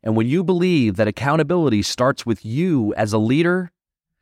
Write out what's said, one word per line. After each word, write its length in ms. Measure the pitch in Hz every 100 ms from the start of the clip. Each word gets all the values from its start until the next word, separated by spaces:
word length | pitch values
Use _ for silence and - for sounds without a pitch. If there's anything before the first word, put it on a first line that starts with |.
And 140 | 113 110
when 120 | 117
you 140 | 160
believe 540 | 175 175 185 165 113 98
that 140 | 107
accountability 720 | - 131 160 147 180 151 107
starts 440 | 98 - 127 135 120
with 200 | 110 107
you 480 | 123 180 147 104
as 180 | - 110
a 60 | 107
leader, 540 | 110 139 170 180 180 _ _ _ _ _